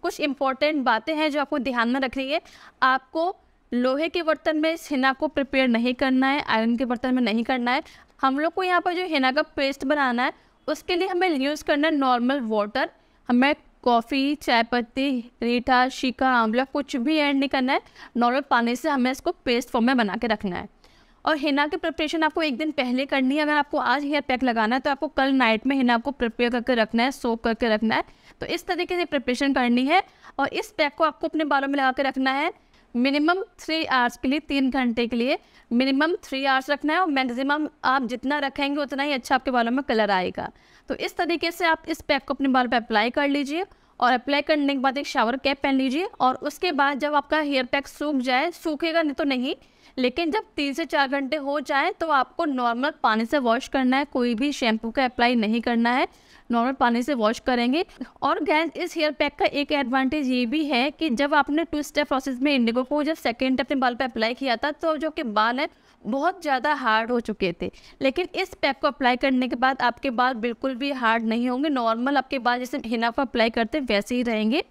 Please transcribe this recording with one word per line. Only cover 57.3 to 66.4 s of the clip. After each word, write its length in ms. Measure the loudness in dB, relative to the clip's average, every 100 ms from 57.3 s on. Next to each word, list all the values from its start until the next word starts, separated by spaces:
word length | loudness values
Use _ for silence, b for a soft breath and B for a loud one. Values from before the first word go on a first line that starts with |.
| 0
करेंगे। 440 | 0 0 2 0 -2 B -16 -4
और 200 | -2 0
गाइस, 260 | 2 2 0
इस 240 | -4 -8 -2
हेयर 160 | -2
पैक 220 | 0 -2
का 100 | 0 0
एक 260 | 0 0
एडवांटेज 560 | 0 0 0 0 0 0
ये 160 | 0 0
भी 180 | 0 0
है 240 | 0 0
कि 200 | 0 -2
जब 240 | 0 2
आपने 300 | 2 2 0
टू 180 | -2 -4
स्टेप 260 | -4 -2 0
प्रोसेस 300 | -2 -2 -2
में 140 | 0
इंडिगो 280 | 2 2 0
को 180 | -2 -2
जब 120 | -2 -2
सेकेंड 440 | -4 -2 0 0
अपने 160 | 0 0
बाल 180 | 0
पे 100 | 0
अप्लाई 300 | -4 -2 -2
किया 220 | -2 -2 0
था 140 | -2
तो 240 | -2 -2 -2
जो 120 | -4
आपके 140 | -4
बाल 360 | -4 0 0 0
हैं 80 | -4 b b b
बहुत 380 | -6 -2 -2 -2